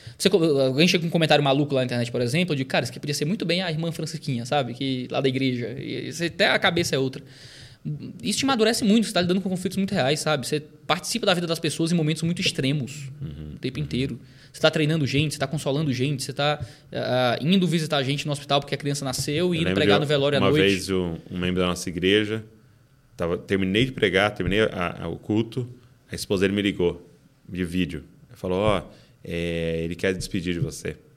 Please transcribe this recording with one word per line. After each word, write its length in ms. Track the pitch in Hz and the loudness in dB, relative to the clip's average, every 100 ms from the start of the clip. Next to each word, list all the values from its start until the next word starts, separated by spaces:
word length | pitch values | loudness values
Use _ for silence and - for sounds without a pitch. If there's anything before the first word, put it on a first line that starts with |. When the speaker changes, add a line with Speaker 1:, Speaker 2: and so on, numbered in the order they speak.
| - - | -20 -2
Speaker 1:
Você 120 | 190 | 2
co-, 120 | 202 160 139 | 4 4 4
alguém 280 | 131 131 175 | 4 4 4
chega 140 | 175 | 4
com 60 | 165 | 0
um 40 | |
comentário 320 | 170 156 147 | 0 4 6
maluco 300 | 143 139 147 | 6 4 2
lá 80 | 135 | 0
na 40 | 123 | 0
internet, 260 | 120 120 | -2 -2
por 100 | 123 | -2
exemplo, 320 | 120 156 180 | 0 2 0
eu 40 | 139 | 0
digo, 120 | 131 | 0
"Cara, 140 | 175 | 0
isso 80 | 123 | -2
aqui 80 | 139 | -6
podia 140 | 147 | -6
ser 120 | 143 151 | -4 -2
muito 200 | 220 165 | -2 0
bem 160 | 175 | -2
a 80 | 180 | -2
irmã 200 | 156 165 | -2 -4
Francisquinha", 540 | 160 160 143 - 120 117 | -6 -8 -8 -4 -4 0
sabe? 280 | 147 123 | 0 0
Que, 340 | 120 135 127 127 | -4 -4 -2 -2
lá 80 | 135 | 0
da 60 | 135 | 0
igreja. 480 | 131 135 123 104 135 | 2 0 0 -4 -8
E, 300 | - - - | -8 -8 -8
e 60 | |
você, 120 | 156 170 | -6 -6
até 220 | 175 226 | 2 2
a 80 | 220 | 4
cabeça 360 | 190 175 170 139 | 2 2 0 0
é 40 | |
outra. 220 | 131 - - - - - - - 151 147 - - | -2 -4 -14 -20 -20 -20 -20 -12 -8 -8 -10 -8
Isso 140 | - 208 | -4 0
te 60 | 269 | 0
amadurece 380 | 240 220 240 202 | 2 2 2 4
muito, 220 | 226 202 | 4 4
você 40 | |
tá 60 | 180 | 0
lidando 220 | 180 196 | 2 0
com 80 | 185 | 0
conflitos 260 | 185 196 196 | -2 -2 -2
muito 160 | 196 | 0
reais, 260 | 185 131 156 | 2 2 2
sabe? 260 | 156 147 120 | 0 0 0
Você 140 | 151 151 - - | -4 -6 -12 -2
participa 380 | 151 - 233 202 | -2 -2 -2 2
da 80 | |
vida 140 | 175 170 | 2 0
das 100 | 165 | -2
pessoas 320 | 151 - 165 | -2 0 2
em 40 | 175 | 2
momentos 260 | 151 160 | 2 0
muito 180 | 165 175 | -2 0
extremos, 720 | 180 - 135 147 113 - - - | -2 0 0 0 -4 -8 -14 -10
Speaker 2:
Uhum. 360 | 82 76 76 71 | -10 -10 -12 -8
Speaker 1:
o 40 | |
tempo 200 | 131 - | -8 -6
Speaker 2:
Uhum. 40 | |
Speaker 1:
inteiro. 360 | 73 120 135 120 - - - | -4 -2 -2 -6 -14 -20 -20
Você 80 | - | 0
tá 80 | 156 | 2
treinando 360 | 160 151 160 127 | 4 2 2 2
gente, 260 | 139 156 | 2 0
você 60 | - | -2
tá 80 | 139 | -4
consolando 440 | 151 147 139 151 | -4 -2 0 0
gente, 300 | 117 139 135 | 0 -2 -2
você 80 | - | -6
tá, 320 | 131 147 143 - - - | -2 -2 -2 -6 -14 -12
ah, 440 | 127 - 123 123 113 | -6 -2 2 2 0
indo 260 | 156 196 175 | 2 2 4
visitar 340 | 165 151 147 | 0 0 0
gente 240 | 131 143 151 | 0 -2 -4
no 40 | |
hospital 260 | 143 - 143 | -6 0 0
porque 160 | 139 139 | 0 -4
a 20 | |
criança 260 | 143 143 | -4 -4
nasceu 300 | 135 127 151 | -4 -4 -4
e 40 | 151 | 0
Speaker 2:
Eu 180 | 180 165 | 0 0
Speaker 1:
indo 80 | |
Speaker 2:
lembro 100 | 92 95 | 0 2
Speaker 1:
pregar 200 | 98 151 | 4 4
Speaker 2:
de 40 | |
Speaker 1:
no 40 | 147 | 4
velório 320 | 143 139 135 | 2 2 4
à 40 | |
Speaker 2:
uma 100 | 98 | 4
Speaker 1:
noite. 100 | 151 | 6
Speaker 2:
vez 280 | 98 95 92 | 6 4 0
um, 240 | 92 87 82 - | 0 0 -4 -8
um 80 | 90 | -4
membro 200 | 90 90 | 0 2
da 60 | 90 | 2
nossa 220 | 87 95 | 0 -4
igreja, 540 | 85 92 104 104 110 110 - - _ _ _ _ - | 0 4 4 2 -4 -8 -20 -20 _ _ _ _ -6
tava, 180 | 85 87 | -2 -2
terminei 500 | - 98 95 101 131 | 0 0 2 2 2
de 80 | |
pregar, 360 | - 104 92 104 104 | 2 2 4 2 2
terminei 240 | 90 104 | 0 2
a, 360 | 110 - 87 - | 2 0 -4 -4
a, 40 | 85 | -8
o 80 | 87 | -8
culto, 520 | - 107 113 131 120 - - _ _ | -2 0 0 -6 -8 -12 -20 _ _
a 20 | |
esposa 280 | - - 98 | -10 -2 2
dele 120 | 98 | 2
me 80 | 101 | 2
ligou 400 | 101 92 87 82 - - _ _ - | 0 2 0 -2 -10 -20 _ _ -12
de 160 | 90 87 | -6 -2
vídeo. 380 | 90 87 76 - - - | 0 -2 -4 -14 -20 -20
Ela 80 | - | -10
falou, 220 | 92 92 | -4 0
"Ó, 240 | 107 92 - - - _ | 2 0 -2 -16 -20 _
é, 580 | - 85 85 85 82 82 | -8 -4 -4 -2 -2 -4
ele 120 | 82 87 | -4 -2
quer 180 | 98 | -2
despedir 400 | 92 - 98 85 | -2 -4 -4 -2
de 60 | 85 | -2
você. 380 | 80 - 85 80 - | -4 -6 -10 -12 -16